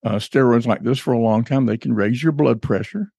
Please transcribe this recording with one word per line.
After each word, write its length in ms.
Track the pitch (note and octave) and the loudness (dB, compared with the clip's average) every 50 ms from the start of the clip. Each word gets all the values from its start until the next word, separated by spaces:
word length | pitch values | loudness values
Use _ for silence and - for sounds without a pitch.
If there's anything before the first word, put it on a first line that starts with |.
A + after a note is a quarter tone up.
| - | -4
uh, 120 | - G#2+ | -2 -4
steroids 500 | G#2 - - - C#3 C3+ B2 A#2 A#2 A2+ | -4 -6 -2 0 2 4 4 4 2 2
like 160 | A#2 G#2+ - G2+ | 0 -2 -2 0
this 160 | A#2 C3 C3 | -2 -2 -2
for 140 | - - B2+ | -2 -2 0
a 60 | A#2 | 0
long 260 | A2+ A2+ A2 A2 A#2 | 2 2 2 0 0
time, 220 | - C#3 C3+ C3 | 0 0 0 0
they 120 | A2+ A2 A2 | 0 -2 -2
can 160 | - - A#2 | -2 -4 -2
raise 280 | G#2 G2 G#2 A#2+ B2 C#3+ | 0 0 0 0 0 0
your 100 | D#3+ D3+ | -2 0
blood 280 | C#3+ D3+ C3+ A#2+ A2 | 2 2 2 2 0
pressure. 520 | - - A2+ G2 - - - G3+ G#3 G3+ _ | -2 -2 -2 -2 -4 -6 -6 -8 -8 -8 _